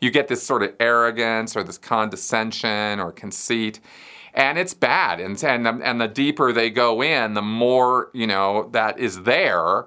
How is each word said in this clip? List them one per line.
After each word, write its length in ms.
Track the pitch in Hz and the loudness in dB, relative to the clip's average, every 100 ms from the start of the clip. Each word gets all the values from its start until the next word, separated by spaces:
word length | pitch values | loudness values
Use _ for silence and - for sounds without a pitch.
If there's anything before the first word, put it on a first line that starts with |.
you 120 | 127 | 2
get 160 | 143 - | 2 2
this 160 | 120 | -2
sort 180 | - 123 | 0 0
of 120 | 101 - | 0 0
arrogance 800 | 117 117 117 113 113 113 110 110 | 2 4 2 2 0 0 -2 -4
or 80 | |
this 140 | 90 - | -6 -8
condescension 1200 | - 113 107 - - 113 110 110 113 104 104 101 | -2 0 0 -4 -2 -2 -2 -4 -2 -2 -2 -4
or 100 | 87 | -6
conceit. 720 | - 101 - - 117 110 107 - - - - - | -8 -12 -8 -2 -2 -2 -6 -18 -20 -20 -20 -8
And 240 | - 135 156 | 0 0 0
it's 160 | 180 | -4
bad. 460 | - 123 160 151 85 | -2 0 2 0 -2
And, 220 | 95 101 | -6 -4
and, 220 | 151 123 117 | -2 0 0
and 340 | 120 - 120 | -2 -4 -2
the 80 | 113 | -2
deeper 440 | 107 139 147 131 | 0 -2 2 2
they 180 | 117 117 | 2 0
go 320 | 110 120 113 | 2 2 2
in, 320 | 147 147 110 | 0 0 0
the 80 | 104 | -2
more, 680 | 104 113 120 127 123 127 - | -4 0 2 4 4 2 0
you 120 | 131 113 | -4 -2
know, 420 | 98 98 104 113 | 2 2 0 0
that 260 | 117 107 - | -2 -2 -2
is 240 | 120 92 | -4 -2
there. 640 | 98 147 170 90 82 101 | 0 2 2 2 2 0